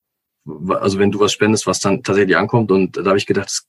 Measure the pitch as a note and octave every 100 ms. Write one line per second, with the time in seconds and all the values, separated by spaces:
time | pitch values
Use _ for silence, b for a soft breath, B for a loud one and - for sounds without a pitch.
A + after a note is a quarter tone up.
0 | _ _ _ _ D2+ D2+ F2+ - - G2
1 | G2+ G2 G2+ - G#2+ G#2+ - F#2 G2+ G2
2 | - G2+ G2 E2+ G#2 A#2+ G#2+ F#2+ F#2 -
3 | F#2 G2 - G2 G2+ -